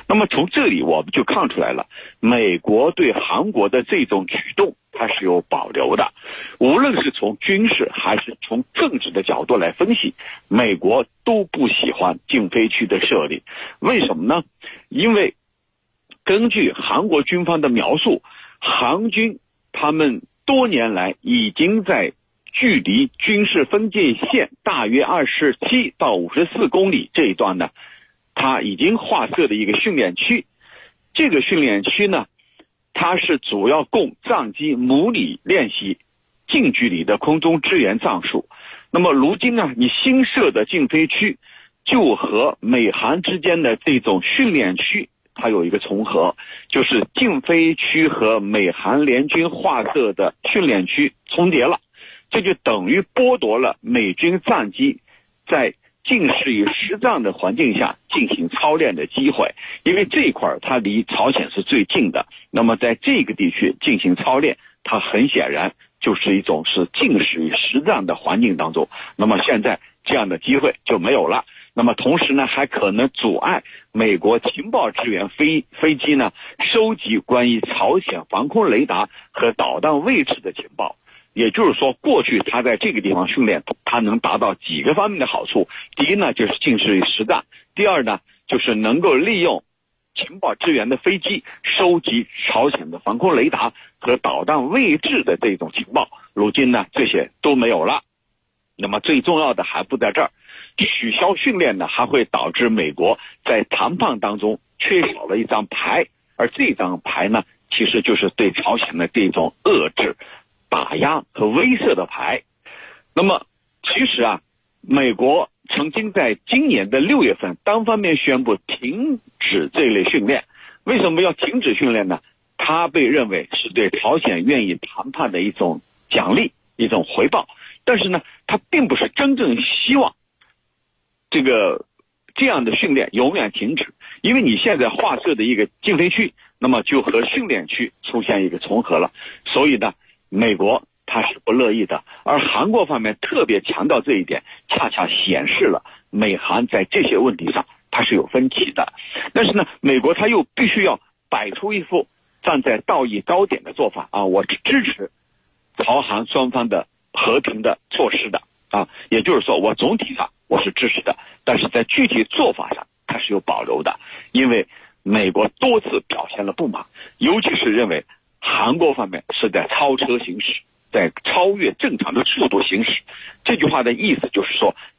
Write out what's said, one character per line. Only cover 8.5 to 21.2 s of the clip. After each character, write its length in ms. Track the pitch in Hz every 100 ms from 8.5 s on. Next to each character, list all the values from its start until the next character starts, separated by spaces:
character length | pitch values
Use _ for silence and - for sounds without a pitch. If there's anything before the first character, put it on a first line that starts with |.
| - -
政 240 | - 302 151
治 140 | -
的 100 | 98
角 220 | - -
度 120 | - 117
来 140 | 82
分 240 | - 180
析， 200 | 240 - - - - -
美 260 | 196 113
国 320 | 87 92 127 113 _
都 200 | - 220
不 240 | 185 - 123
喜 240 | - -
欢 260 | - 90 85 -
禁 220 | 135 92
飞 200 | 117 113
区 180 | - 107
的 140 | 95
设 260 | - 98 73
立。 160 | - - - - -
为 220 | - 240
什 120 | - 80
么 80 |
呢？ 180 | 104 165 - _ - - -
因 260 | 151 220
为 200 | 208 175 - _ _ _ _ _ _ _ _
根 260 | - 196 233
据 220 | 214 110
韩 340 | - - 113 202
国 160 | 156
军 220 | 139 180
方 160 | 170 160
的 80 | 147
描 280 | 113 - 151
述， 260 | - - - - - -
韩 520 | - - 127 170 226
军 280 | 220 220 - _ _ _
他 220 | - 151
们 300 | 156 151 113 - _
多 220 | - 269 247
年 280 | 143 113
来 200 | 92 92 -